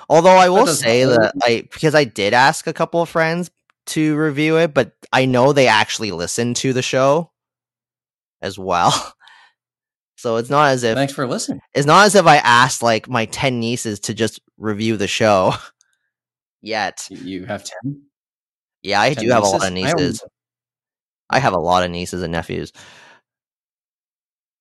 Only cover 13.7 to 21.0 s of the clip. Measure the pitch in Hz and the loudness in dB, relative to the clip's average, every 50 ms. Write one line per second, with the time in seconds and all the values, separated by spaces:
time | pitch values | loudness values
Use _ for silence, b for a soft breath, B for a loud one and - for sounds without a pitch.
13.7 | 123 117 - 117 104 - - - 107 107 113 107 - - _ _ _ - 104 110 | -4 -6 -6 -8 -8 -8 -8 -8 -4 -4 -4 -4 -4 -8 _ _ _ -10 -6 -6
14.7 | 104 101 110 113 113 98 101 92 - - 117 107 104 92 92 120 127 - - - | -4 -4 -2 -2 -2 -2 -4 -4 -2 0 2 2 4 4 2 2 -2 -4 -10 -18
15.7 | _ _ _ _ _ _ _ _ _ _ _ _ _ _ _ _ _ _ - 107 | _ _ _ _ _ _ _ _ _ _ _ _ _ _ _ _ _ _ -12 -8
16.7 | 110 107 98 90 - - - - 95 - - 90 95 87 92 107 104 98 - - | -6 -4 -4 -6 -6 -10 -14 -16 -16 -16 -14 -12 -12 -12 -10 -10 -12 -12 -12 -14
17.7 | - - 113 139 143 - _ _ _ _ _ _ _ _ _ _ _ _ _ _ | -16 -12 -12 -12 -12 -12 _ _ _ _ _ _ _ _ _ _ _ _ _ _
18.7 | _ _ - 92 98 101 107 131 151 127 110 117 123 113 104 98 98 98 98 92 | _ _ -8 -4 -2 0 0 0 -2 -2 -2 0 0 2 2 2 2 0 -2 -2
19.7 | 90 92 92 143 170 - - - - - - - _ _ _ _ _ _ _ _ | -4 -4 -4 -4 -2 -2 -2 -4 -4 -8 -12 -18 _ _ _ _ _ _ _ _
20.7 | _ _ _ _ _ _ | _ _ _ _ _ _